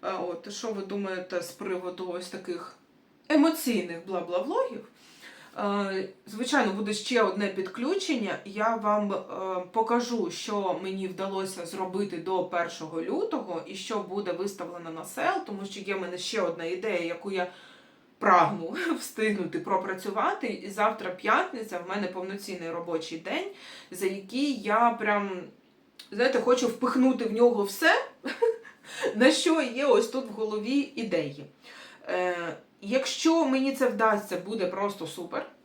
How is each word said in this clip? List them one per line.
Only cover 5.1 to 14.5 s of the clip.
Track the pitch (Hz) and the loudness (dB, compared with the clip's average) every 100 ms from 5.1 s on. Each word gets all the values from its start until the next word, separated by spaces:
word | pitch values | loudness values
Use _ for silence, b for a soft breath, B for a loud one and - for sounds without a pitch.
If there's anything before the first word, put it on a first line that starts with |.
| B B B B - | B B B B -4
Е, | 208 202 196 190 190 - - | 0 0 0 -2 -4 -10 -16
звичайно, | 208 247 285 214 | -6 2 4 4
буде | 196 202 | 0 -2
ще | 208 - 240 | -4 0 4
одне | 208 185 202 | 4 2 -2
підключення. | 190 185 - 254 392 - 262 196 147 | -2 -6 -4 -2 -2 0 -2 -2 -6
Я | 202 202 214 226 | -8 0 0 2
вам, | 208 208 208 | 2 2 2
е, | 190 - - 190 185 180 | -2 -6 -6 -4 -4 -2
покажу, | 226 220 240 240 240 170 | 0 4 2 2 -2 -2
що | - - 208 190 180 | -4 -4 -2 0 -2
мені | 190 190 185 | -2 -4 -6
вдалося | 170 196 190 185 - 170 | -4 -4 -2 -4 -6 -8
зробити | 190 180 190 202 175 | -4 -4 -2 -2 -4
до | 165 190 | -2 0
першого | - 175 170 - 160 165 | 0 0 -2 -4 -8 -6
лютого | 170 285 453 277 202 165 180 | -2 -2 0 -2 -4 -8 -8
і | |
що | 196 - 214 | -12 -4 -4
буде | 185 196 202 | -4 -4 -2
виставлено | 170 196 | -2 -4